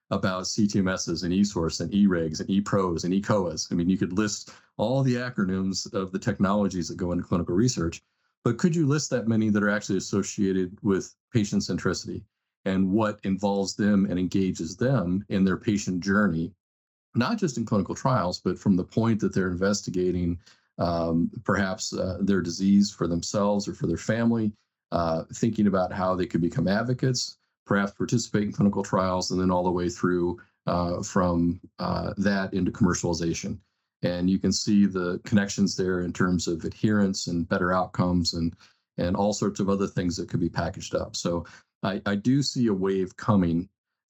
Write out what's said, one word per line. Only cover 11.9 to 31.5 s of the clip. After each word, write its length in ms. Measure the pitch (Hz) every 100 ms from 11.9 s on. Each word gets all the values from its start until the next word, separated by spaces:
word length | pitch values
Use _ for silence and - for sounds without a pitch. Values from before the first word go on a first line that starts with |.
| 87 - 95 - _ _ _ 98
and 260 | 95 95
what 280 | 104 107 104
involves 520 | 101 95 101 101 95 -
them 300 | 104 101 101
and 140 | 90
engages 560 | 90 101 92 82 82 -
them 500 | 123 131 87 92 101
in 140 | 104
their 140 | 95 87
patient 420 | - 101 - 90
journey, 520 | 95 98 104 82 82 - _ _ _ _ _ -
not 220 | 156 233
just 200 | 170 123
in 80 | 110
clinical 300 | 104 90 85
trials, 440 | - 98 90 90
but 180 | 92 87
from 180 | 101 90
the 80 |
point 360 | 90 - 113 107
that 140 | 98
they're 180 | 98 92
investigating, 880 | 87 95 104 - 90 90 90 87 87 - _ _ -
um, 520 | 92 85 85 85 87 120
perhaps, 500 | - 98 95 92 -
uh, 240 | 98 92 90
their 200 | 98 98
disease 500 | 85 87 98 101 101
for 160 | - 85
themselves 600 | 85 - 104 101 101 98
or 60 |
for 140 | - 85
their 100 | 85
family, 540 | - 110 117 117 107 - _ _ _
uh, 320 | 87 82 82 -
thinking 340 | - 117 107 104
about 240 | 95 87
how 240 | 92 92 92
they 100 | 90
could 160 | 82
become 260 | 85 - 87
advocates, 680 | 101 120 123 131 123 - - _ _ -
perhaps 260 | 101 101
participate 520 | - - 120 - 107
in 80 | 104
clinical 320 | - 101 98
trials, 480 | 98 98 92 92 90
and 80 | 92
then 120 | 92
all 120 | 90
the 80 | 90
way 180 | 87 87
through, 500 | - 90 90 87 87 - _ -
uh, 360 | 87 87 87
from, 560 | 98 98 90 85 85